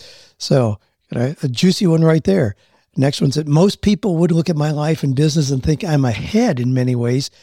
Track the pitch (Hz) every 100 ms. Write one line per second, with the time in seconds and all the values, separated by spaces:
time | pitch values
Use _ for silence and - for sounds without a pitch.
0 | - - _ - - 139 117 104 _ _
1 | _ - 123 160 143 120 180 185 185 165
2 | 160 160 - 190 120 - _ _ _ -
3 | 135 - 151 131 151 151 196 - - 208
4 | 226 165 170 165 165 156 147 147 151 160
5 | 143 131 156 151 139 135 147 151 185 151
6 | 127 107 - 214 240 131 123 127 127 123
7 | 120 127 139 -